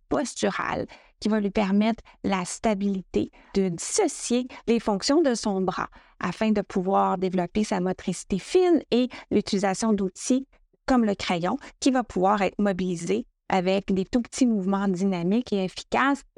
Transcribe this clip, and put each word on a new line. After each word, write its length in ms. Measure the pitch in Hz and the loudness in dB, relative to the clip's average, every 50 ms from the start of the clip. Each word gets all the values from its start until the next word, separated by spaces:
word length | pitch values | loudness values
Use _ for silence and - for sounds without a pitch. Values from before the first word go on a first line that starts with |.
| _ _ | _ _
postural 800 | 214 269 269 - - - - 196 185 - - - - - - - - - - _ _ _ | -2 -2 -2 -4 -4 -2 -2 -2 -2 -2 -4 -4 -4 -6 -6 -8 -12 -20 -20 _ _ _
qui 80 | - 214 | -2 0
va 120 | 214 214 | 0 0
lui 100 | 202 202 | 0 0
permettre 520 | - 220 208 185 196 202 214 226 226 - - - - _ - | 0 0 0 2 2 2 4 2 0 -2 -8 -20 -18 _ -4
la 200 | - 196 185 180 | -2 -2 -2 -4
stabilité, 840 | - - - - 226 214 196 202 202 196 190 175 - - 208 214 - - - - - - | -6 -10 -2 -2 0 0 0 0 -2 -2 -4 -6 -4 -2 -2 -2 -2 -8 -18 -20 -4 0
de 140 | 196 190 190 | 0 0 0
dissocier 800 | 170 160 - - - - 403 294 - - - - 240 247 254 254 - - - | -2 -4 -6 -2 0 2 2 0 -2 -6 -4 0 0 0 0 -4 -12 -8 -2
les 140 | - 233 226 | 0 0 2
fonctions 400 | - 226 208 190 - - 285 330 | 2 0 -2 0 2 2 4 4
de 140 | 339 269 233 | 4 2 0
son 260 | 214 - 220 196 190 | 0 -2 -2 0 0
bras 280 | 190 180 - - - - - - - _ _ _ | 0 -2 -2 -4 -8 -10 -12 -20 -20 _ _ _
afin 300 | - 180 175 - 220 220 | -6 -6 -2 0 0 2
de 100 | 214 202 | 2 0
pouvoir 580 | 190 - - 196 175 190 196 196 196 190 190 185 | -2 -2 -4 -2 0 2 2 2 2 2 0 0
développer 460 | 190 185 180 185 175 175 - 214 214 | -2 -2 0 -2 -2 0 -2 -2 0
sa 160 | - 214 185 | 0 -2 -2
motricité 580 | 180 190 180 - - - 175 - - - 208 180 | -2 -2 -4 -4 -4 -6 -6 -6 -4 -4 -4 -4
fine 440 | - - - 370 359 349 339 269 - - | -4 2 2 4 6 6 4 2 2 2
et 180 | - 240 254 240 - - - _ | 0 0 0 0 -4 -14 -8 _
l'utilisation 640 | - 208 196 - - 190 202 196 190 - - 220 | 0 0 0 2 -2 0 0 0 -2 0 0 0
d'outils 540 | 214 196 196 185 - - - - 254 262 269 - _ _ _ _ _ _ _ | 0 0 0 -4 -6 -8 -2 0 0 0 0 -6 _ _ _ _ _ _ _
comme 180 | - 262 247 226 | 2 2 2 4
le 100 | 208 196 | 2 0
crayon 440 | - - - 185 170 165 180 226 277 - - - _ | -2 -2 -2 -2 0 0 -2 -4 -4 -8 -16 -14 _
qui 100 | - 277 | 0 2
va 120 | 254 262 | 2 2
pouvoir 400 | 247 - - 185 180 190 214 208 | -2 -2 -2 2 2 2 4 2
être 160 | 196 185 - - | 2 0 0 0
mobilisé 680 | 202 202 190 180 185 185 175 165 175 170 190 233 233 - _ _ _ - | 0 0 0 0 -2 -2 -4 -4 -2 -2 -2 -2 -2 -8 _ _ _ -2
avec 440 | 190 190 175 185 190 196 - - | 0 0 2 2 0 0 0 0
des 120 | 196 190 185 | 0 0 0
tout 180 | - - 247 | 0 0 -2
petits 240 | 226 - - - 269 | -2 -2 0 0 2
mouvements 420 | 240 226 202 180 190 196 196 202 202 | 2 2 0 0 0 0 0 0 0
dynamiques 640 | 185 170 196 196 190 170 170 180 202 240 - - | 0 2 0 0 0 0 0 0 0 0 0 -2
et 120 | 214 196 185 | -2 -2 -2
efficaces 580 | 180 - - - - - 226 254 277 285 269 - _ _ | -4 -6 -10 -8 -4 -2 0 2 2 0 -2 -6 _ _